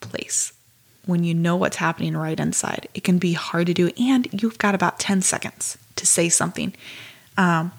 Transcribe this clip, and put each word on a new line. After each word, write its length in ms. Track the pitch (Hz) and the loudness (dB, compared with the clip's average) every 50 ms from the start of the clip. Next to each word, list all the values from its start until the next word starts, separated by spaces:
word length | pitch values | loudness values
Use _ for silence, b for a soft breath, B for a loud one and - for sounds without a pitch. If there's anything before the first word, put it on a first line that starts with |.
place 520 | - 113 - - - - - - - - - _ _ _ _ _ _ _ _ _ - | -16 -12 -10 -10 -8 -6 -4 -4 -4 -4 -8 _ _ _ _ _ _ _ _ _ -4
when 180 | - 175 175 170 | 0 0 2 2
you 100 | 170 165 | 2 2
know 220 | 165 165 170 175 | 2 2 2 2
what's 200 | 180 190 175 - | 2 2 0 0
happening 400 | - 170 165 170 - 170 165 160 | 0 -2 -2 0 0 -4 -4 -2
right 220 | 156 160 160 160 - | -2 -2 -4 -2 -2
inside. 500 | - 156 - - - - - - - - - | -2 -2 -2 -2 -2 -2 -4 -6 -8 -10 -12
It 100 | - - | -6 0
can 140 | - 180 180 | 2 2 4
be 140 | 175 175 170 | 4 2 0
hard 340 | 165 - - - 170 170 | -2 -4 -4 -2 0 0
to 80 | 175 175 | 0 2
do, 160 | 170 180 170 - - | 2 2 0 2 0
and 300 | 240 254 269 254 247 - - 196 233 | 2 4 4 2 2 0 -4 -2 -2
you've 160 | 226 220 - | -2 -2 0
got 160 | - 208 202 | 0 0 2
about 240 | 190 180 170 - - | 2 2 0 0 -2
ten 240 | - - 196 190 185 | -2 0 0 2 2
seconds 560 | - - - - - - - - - - - - _ - | 0 -2 -2 -4 -6 -10 -8 -8 -8 -10 -10 -16 _ -10
to 100 | - - | -4 0
say 220 | - - - 170 170 | 0 2 2 2 2
something. 460 | 165 - - 175 180 - 156 - - B B B B B B B B B B B B | 2 2 0 0 -2 -4 -6 -6 -6 B B B B B B B B B B B B
Um, 360 | - 190 175 170 160 165 175 - | 2 4 4 4 2 0 -2 -6